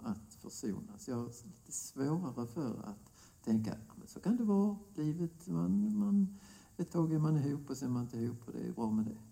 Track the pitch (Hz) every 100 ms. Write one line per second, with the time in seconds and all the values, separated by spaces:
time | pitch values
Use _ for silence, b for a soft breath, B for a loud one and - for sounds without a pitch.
0 | 117 104 - - - - 117 95 - -
1 | - 120 120 - - - - - - 135
2 | 139 165 160 120 117 - 131 104 - 202
3 | - b b - - 110 110 - - -
4 | - - 180 240 214 196 208 202 - -
5 | 151 165 165 - - 165 175 202 214 208
6 | 202 202 190 B B B B - 170 170
7 | 160 156 156 151 139 143 143 135 131 123
8 | 120 117 117 117 - 123 120 117 110 107
9 | 110 - -